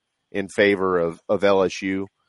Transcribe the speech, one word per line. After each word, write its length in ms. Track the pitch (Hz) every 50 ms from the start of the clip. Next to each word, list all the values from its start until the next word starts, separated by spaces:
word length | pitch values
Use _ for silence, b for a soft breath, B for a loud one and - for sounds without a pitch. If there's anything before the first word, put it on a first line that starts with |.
| _ _ _ _ _ _
in 180 | - 101 98 87
favor 500 | - 113 104 101 101 92 95 92 92 87
of, 220 | 85 82 85 - _ -
of 160 | 107 90 98
L 180 | 101 98 95 92
S 180 | 90 - -
U. 260 | 98 95 95 95 98 - _ _ _